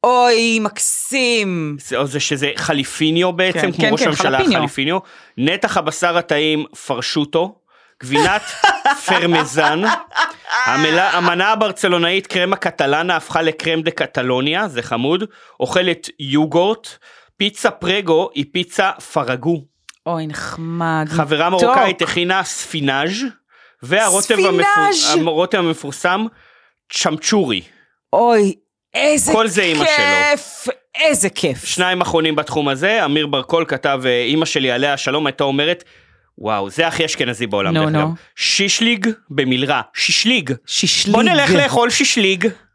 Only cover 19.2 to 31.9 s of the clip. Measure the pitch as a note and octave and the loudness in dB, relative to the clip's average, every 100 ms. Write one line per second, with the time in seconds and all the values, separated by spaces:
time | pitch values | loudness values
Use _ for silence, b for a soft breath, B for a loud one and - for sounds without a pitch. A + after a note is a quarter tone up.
19.2 | B2+ B2+ C#3 E3+ C#3 _ - _ - E3 | -2 -4 -2 -4 -6 _ -20 _ -6 -6
20.2 | D#3 D3 - - E3 E3+ E3 D#3+ D3+ D#3+ | -6 -10 -10 -10 -8 -4 -2 -2 -2 -2
21.2 | D3 D3+ E3+ F#3 A#3 C4 G#3 F3+ E3 F3 | 0 2 2 4 4 4 2 0 -2 -2
22.2 | F3 F#3+ F3 - - E3 C#3 C3+ D#3 G#3 | 0 0 -2 -8 -8 -2 0 0 -2 -4
23.2 | C4 - _ b b b B2 F#3 A3 - | -6 -10 _ b b b 0 2 4 2
24.2 | G3+ A3 F#4+ - G4+ G#4 G4+ F4 - F4 | 2 2 4 4 4 4 2 2 2 2
25.2 | E3+ D#3 F3+ G3+ E3+ D#3 C#3+ - F3+ F#3+ | 2 0 0 2 0 -2 -8 -2 0 0
26.2 | A3 b b b b b _ - E3 D#3 | -2 b b b b b _ -2 -2 -2
27.2 | - G#3+ D3 G2 - b b b _ F3+ | 0 0 2 -2 -6 b b b _ 2
28.2 | A#3+ A3+ G3 - _ _ _ - C#4+ D4+ | 4 4 2 -2 _ _ _ -2 0 2
29.2 | - A3 A3 F3+ F3+ D#3 C#3+ D4 C#4+ D4 | 2 2 2 2 0 2 2 2 2 2
30.2 | D4 C#4+ - - B3 - _ - D#4 C#4+ | 2 0 -4 -10 -10 -10 _ -2 0 2
31.2 | G3 - E3 - - - F3+ | 0 0 -2 -2 -6 -2 0